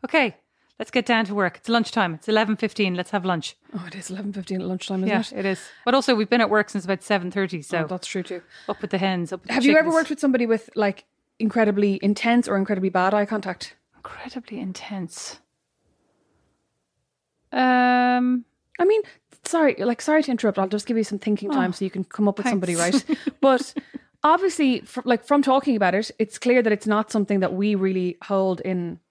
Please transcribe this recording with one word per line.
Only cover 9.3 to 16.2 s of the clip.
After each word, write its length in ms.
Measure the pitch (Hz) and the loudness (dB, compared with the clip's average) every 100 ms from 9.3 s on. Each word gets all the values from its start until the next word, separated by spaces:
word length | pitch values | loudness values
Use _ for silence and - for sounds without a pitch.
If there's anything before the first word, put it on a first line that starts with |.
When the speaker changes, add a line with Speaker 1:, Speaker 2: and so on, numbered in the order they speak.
Speaker 1:
up 80 | 185 | -8
with 80 | - | -4
the 40 | 247 | 0
Speaker 2:
Have 100 | 262 | 4
you 60 | |
ever 80 | 311 | 4
Speaker 1:
chickens. 140 | 320 | 4
Speaker 2:
worked 160 | 320 320 | 2 0
with 80 | 302 | -2
somebody 240 | 277 254 240 | 0 2 2
with, 240 | 226 - - | 0 -2 -2
like, 260 | 202 196 _ _ _ _ | -2 -2 _ _ _ _
incredibly 600 | 220 233 214 202 208 196 | -2 2 2 4 2 2
intense 460 | 196 202 233 240 240 | 0 0 2 2 2
or 80 | 196 | -2
incredibly 340 | 196 202 190 | 0 0 0
bad 240 | 185 185 | 2 2
eye 120 | 208 208 | 2 0
contact? 500 | 220 190 175 - _ _ _ | -4 -6 -10 -12 _ _ _
Speaker 1:
Incredibly 640 | - - 262 254 - 208 | -20 -16 -14 -14 -14 -10
intense. 800 | 190 185 - 196 175 - - - _ _ _ _ _ _ _ _ | -10 -10 -12 -10 -10 -12 -14 -16 _ _ _ _ _ _ _ _